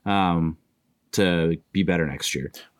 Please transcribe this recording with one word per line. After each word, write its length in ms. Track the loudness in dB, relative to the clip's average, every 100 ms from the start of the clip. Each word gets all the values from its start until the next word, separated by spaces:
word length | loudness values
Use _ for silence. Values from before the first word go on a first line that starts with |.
| -2
um, 520 | 0 2 2 0 -4 _ _ _ _ _
to 440 | 0 2 2 2 -2 _
be 120 | -2
better 220 | 0 0 0
next 300 | -4 -6 -6
year. 160 | -8 -14 -20 _